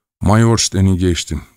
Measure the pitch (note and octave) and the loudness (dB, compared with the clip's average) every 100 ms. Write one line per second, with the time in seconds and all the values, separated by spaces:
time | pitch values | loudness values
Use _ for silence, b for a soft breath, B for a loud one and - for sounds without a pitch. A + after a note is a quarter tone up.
0 | _ _ F2+ G#2+ A#2 A2 - F#2+ F#2+ F#2 | _ _ 0 2 2 0 -2 0 0 2
1 | F#2 E2+ - D2 - | 0 -2 -6 -10 -12